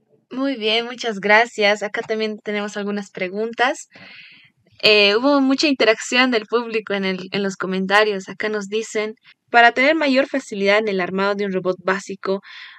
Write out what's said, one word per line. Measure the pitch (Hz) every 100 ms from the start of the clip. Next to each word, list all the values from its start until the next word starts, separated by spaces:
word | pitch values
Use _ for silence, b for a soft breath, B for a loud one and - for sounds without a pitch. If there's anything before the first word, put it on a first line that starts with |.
| _ _ _
Muy | 254 277 247
bien, | 214 226 233
muchas | 247 233 196
gracias. | 202 214 240 - 202 208
Acá | 208 226
también | 233 220 220 214
tenemos | - 208 208 208
algunas | 202 202 196
preguntas. | - 185 202 226 233 247 320 - B B B B B B _ _ _
Eh, | 214 208 202 214
hubo | 277 285
mucha | 262 269 311
interacción | 269 220 226 - 247 254
del | 226 208
público | 233 233 220 202
en | 202
el, | 190 185 185
en | 196
los | 196 190
comentarios. | 185 185 190 208 214 190 190
Acá | 190 214
nos | 214 202
dicen, | 214 214 214 214 226 b _ _
"Para | 240 233
tener | 240 269
mayor | 320 285 262 277
facilidad | 277 - 202 196 208
en | 220
el | 190
armado | 180 190 196 202
de | 202
un |
robot | 185 180 185
básico, | 180 196 - 196 - 196 B B B